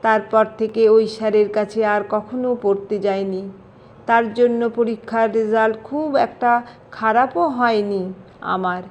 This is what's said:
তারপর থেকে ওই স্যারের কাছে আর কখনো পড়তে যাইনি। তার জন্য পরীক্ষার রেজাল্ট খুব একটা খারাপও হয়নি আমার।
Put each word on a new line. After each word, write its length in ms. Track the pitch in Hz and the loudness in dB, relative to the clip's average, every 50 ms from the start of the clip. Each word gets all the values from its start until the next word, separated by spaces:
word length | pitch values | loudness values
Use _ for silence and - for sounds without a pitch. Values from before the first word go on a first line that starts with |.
তারপর 440 | - 220 220 214 208 214 - 220 220 220 220 | 2 2 2 2 0 0 2 2 2 2 -2
থেকে 320 | - 220 214 220 226 226 214 | -6 -6 -4 0 2 4 6
ওই 180 | 220 220 220 | 6 6 4
স্যারের 420 | 214 - - 220 214 214 214 208 202 | 2 -4 -4 -4 2 2 2 2 2
কাছে 360 | 208 214 208 208 - 220 214 | 0 -4 -4 -2 -2 -2 0
আর 160 | 208 208 208 202 208 | 2 0 0 0 -2
কখনো 480 | 214 214 214 - 247 254 247 247 247 240 | -4 -4 -4 -4 -6 -4 -2 -2 -2 0
পড়তে 380 | - 202 196 196 196 - 214 202 | 0 0 0 0 -2 -6 -6 -2
যাইনি। 500 | 196 202 190 196 196 196 190 185 196 196 190 - - - - - - - - - - | -2 -2 -2 -2 -4 -4 -4 -6 -8 -10 -16 -18 -20 -20 -20 -20 -20 -20 -20 -14 -2
তার 280 | - 233 233 233 220 214 | 2 2 2 2 0 0
জন্য 360 | 233 240 240 233 233 233 233 | 2 2 2 2 0 -2 -2
পরীক্ষার 640 | 226 233 233 220 226 214 - - 220 226 226 220 208 | 0 0 -2 -2 -2 -6 -8 -6 0 0 0 0 0
রেজাল্ট 440 | 226 220 214 220 226 220 226 220 220 - | -2 0 2 2 2 2 2 0 -4 -8
খুব 320 | - 269 294 311 302 269 | -8 -6 -4 -4 0 0
একটা 460 | 269 233 226 - - 247 240 240 240 240 - - - - - | 0 0 0 -2 -2 0 2 2 2 0 -6 -20 -20 -20 -20
খারাপও 560 | - - 226 220 220 233 262 262 - 339 349 | -12 -2 -2 2 2 2 2 2 0 0 0
হয়নি 640 | 311 262 240 247 233 226 208 208 202 202 196 180 185 185 - - - - - | 0 0 0 0 2 2 0 0 -2 -2 -4 -4 -6 -10 -14 -18 -20 -20 -12
আমার। 420 | - - 185 190 185 180 180 180 180 180 | -6 -4 -4 -2 -2 -4 -4 -6 -10 -14